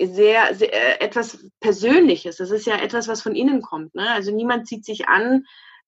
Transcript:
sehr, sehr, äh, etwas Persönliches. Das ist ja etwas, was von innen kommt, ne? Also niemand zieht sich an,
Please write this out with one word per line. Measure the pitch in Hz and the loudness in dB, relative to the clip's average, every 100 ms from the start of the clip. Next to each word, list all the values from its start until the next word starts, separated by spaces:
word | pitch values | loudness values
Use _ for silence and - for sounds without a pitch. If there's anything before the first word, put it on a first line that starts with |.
| 185 | -2
sehr, | 180 208 226 - | 4 4 6 2
sehr, | 196 214 | 0 -2
äh, | 214 - - | 2 0 0
etwas | 208 240 226 - - _ | -2 -4 -6 -10 -20 _
Persönliches. | 226 190 220 311 320 170 175 - | -2 0 4 6 6 2 -4 -10
Das | 185 | -4
ist | 214 220 | -4 -2
ja | 214 | -4
etwas, | 208 233 226 | -2 -4 -6
was | 226 | -6
von | 233 214 | -6 0
innen | 262 262 | 0 0
kommt, | - 156 156 | -4 -12 -12
ne? | - 214 | -8 -4
Also | 226 196 | -4 -4
niemand | 214 233 240 233 | -4 -2 -4 -6
zieht | 220 220 | -12 -10
sich | 214 - | -6 0
an, | 185 226 262 269 _ - - | 2 2 0 0 _ -20 -20